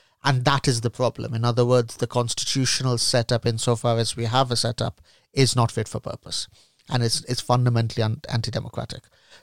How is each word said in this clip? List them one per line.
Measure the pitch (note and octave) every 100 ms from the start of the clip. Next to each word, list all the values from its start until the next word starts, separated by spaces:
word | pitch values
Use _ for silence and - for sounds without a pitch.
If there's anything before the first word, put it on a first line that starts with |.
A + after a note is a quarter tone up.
| _ _
and | C#3 C3 B2
that | C#3+ -
is | A#2
the | A#2
problem. | - A#2+ - A#2
In | A2+
other | A#2+ A#2+ A#2+
words, | B2 A#2 -
the | A#2+
constitutional | B2 A#2+ - - C#3 B2+ - C3 A#2+
setup, | - B2 A#2 A#2
insofar | A#2+ A2+ - A#2 A#2+ A#2
as | A2 -
we |
have | A2+ B2+ B2+
a | A#2+
setup, | A#2 - G2 - - _ _
is | C#3 C3
not | B2 A#2
fit | - F2+
for | -
purpose, | - - - - - _ _ _ -
and | B2
it's, | A#2 -
it's | - C3+
fundamentally | - B2 B2 A#2 A2+ -
un-, | A2 A#2 -
anti-democratic. | A#2+ A2 - - - A2 - - _ _ -